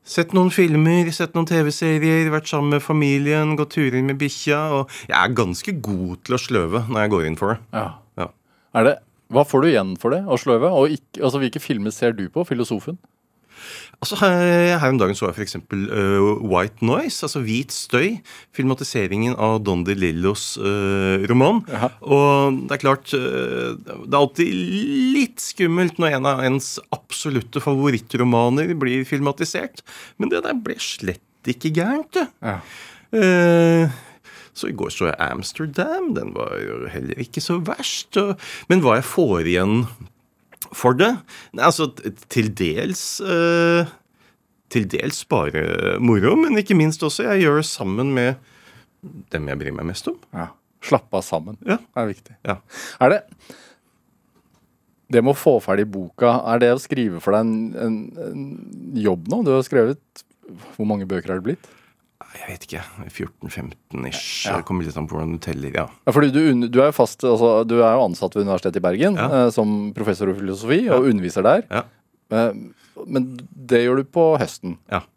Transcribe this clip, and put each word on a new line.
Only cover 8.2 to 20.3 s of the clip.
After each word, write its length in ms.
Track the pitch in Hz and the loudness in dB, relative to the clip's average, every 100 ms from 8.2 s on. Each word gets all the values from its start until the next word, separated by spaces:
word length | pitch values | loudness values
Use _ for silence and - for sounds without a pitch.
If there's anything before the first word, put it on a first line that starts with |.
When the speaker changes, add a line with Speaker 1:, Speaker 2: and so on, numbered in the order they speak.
| - _ _ _ _ | -10 _ _ _ _
Speaker 2:
Er 100 | 120 | 2
det, 120 | 117 143 _ _ _ | 2 2 _ _ _
hva 120 | 127 143 | 0 4
får 140 | 131 | 4
du 60 | 156 | 4
igjen 220 | 127 95 92 | 2 0 -2
for 120 | 117 | -2
det, 120 | 160 | -2
å 120 | 196 123 | -2 -2
sløve? 300 | 139 113 156 | 2 2 4
Og 200 | 170 147 | 4 2
ikke, 300 | 151 _ - | 0 _ -2
altså, 160 | 156 139 | -2 0
hvilke 180 | 131 147 | -2 -4
filmer 300 | - 117 104 | -6 -4 -4
ser 220 | - 120 | -2 -2
du 160 | 113 92 | -2 -6
på, 160 | - 175 | -4 -4
filosofen? 520 | 123 120 107 - 175 _ _ _ _ _ - - - - _ | -4 -2 -4 -6 -12 _ _ _ _ _ -20 -18 -18 -20 _
Speaker 1:
Altså, 160 | - 196 | -8 2
her, 560 | 196 180 175 175 175 175 | 2 4 4 4 4 2
her 140 | 135 | 2
om 60 | 131 | 2
dagen 160 | 95 98 | 2 0
så 100 | 101 | -4
jeg 80 | |
for 80 | 87 | -4
eksempel, 380 | 101 90 - 98 98 | -8 -10 -8 -6 -2
øh, 360 | 107 98 98 101 104 107 | 0 2 4 4 2 0
White 380 | 90 101 - | 2 0 0
Noise, 400 | 113 160 302 - | 0 0 -2 -6
altså 160 | 151 151 | -6 -6
Hvit 300 | 113 113 135 | -4 -4 -4
støy, 460 | - - 120 180 226 - - - | -10 -2 0 0 -4 -10 -20 -14
filmatiseringen 840 | - 131 131 135 123 95 98 117 | -4 -2 -2 -4 -4 -2 -2 -2
av 220 | 120 110 110 | 0 0 0
Don 180 | 104 90 | 0 0
DeLillos, 600 | 87 98 90 80 92 | 0 0 0 0 -2